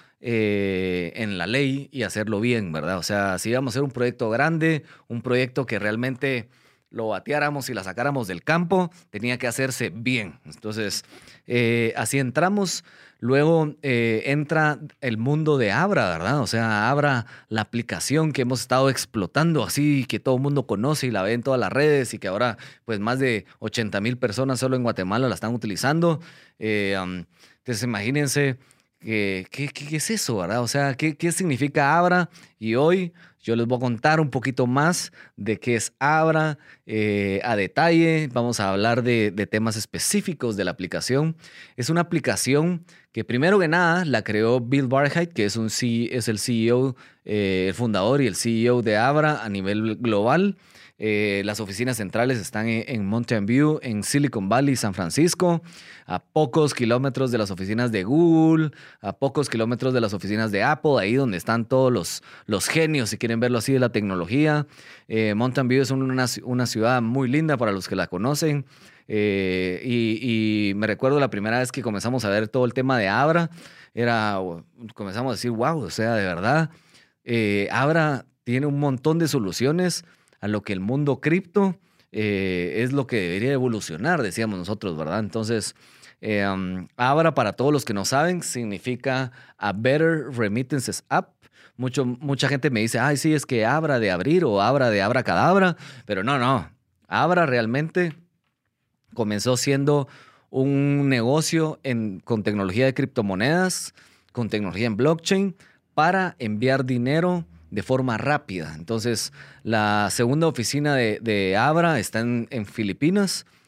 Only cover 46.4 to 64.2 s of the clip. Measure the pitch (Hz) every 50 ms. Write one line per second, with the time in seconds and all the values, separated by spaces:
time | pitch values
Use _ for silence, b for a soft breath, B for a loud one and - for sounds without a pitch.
46.4 | - - 120 113 110 117 120 127 131 135 127 B B B B B B 92 104 104
47.4 | 101 95 95 92 92 95 92 - 123 113 104 92 95 113 135 143 135 107 87 -
48.4 | - 117 113 113 113 120 123 123 107 113 104 104 117 135 147 151 151 151 151 104
49.4 | 110 107 98 98 95 98 104 107 110 110 107 107 123 117 107 101 104 120 147 175
50.4 | 196 202 196 B B B B B B B B B 107 107 104 104 107 104 98 98
51.4 | 98 104 104 110 107 95 95 92 120 131 123 107 101 90 - 113 120 131 131 110
52.4 | 87 - - 107 110 117 113 113 - - 131 110 98 98 107 120 120 - 120 107
53.4 | 101 104 120 139 151 151 156 - - 127 107 104 98 - - 143 143 131 - 110
54.4 | 95 98 117 131 143 143 131 - - 107 98 - 90 85 - 139 160 170 - -
55.4 | 180 175 170 156 - B B B B B B B B B - - - _ - 156
56.4 | 156 123 - 165 151 139 - - 120 110 120 123 135 139 120 131 135 123 120 110
57.4 | 104 95 95 87 95 98 110 117 123 120 110 98 90 107 139 160 175 165 165 160
58.4 | 160 160 160 160 156 147 - B B B B B B 98 - - 135 135 - 151
59.4 | 135 - - 113 110 117 123 104 127 131 127 123 117 101 104 92 90 95 104 110
60.4 | 113 110 101 98 110 139 156 147 - 151 139 113 95 101 120 139 139 120 95 85
61.4 | - - 113 117 113 - 131 131 131 127 123 95 82 - - - - B B B
62.4 | B B 104 95 - - - 160 160 160 156 139 117 101 110 - - 113 113 113
63.4 | 123 123 123 117 - 139 135 127 127 113 - 107 104 98 92 90